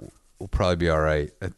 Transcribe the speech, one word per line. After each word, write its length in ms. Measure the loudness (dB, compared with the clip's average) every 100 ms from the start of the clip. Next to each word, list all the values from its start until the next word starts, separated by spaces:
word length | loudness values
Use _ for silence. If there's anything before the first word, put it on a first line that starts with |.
| -18 -20 _ -16
will 80 | -6
probably 280 | -2 0 2
be 120 | 2
all 120 | 2
right. 300 | 2 2 -2 -8
Uh, 100 | -12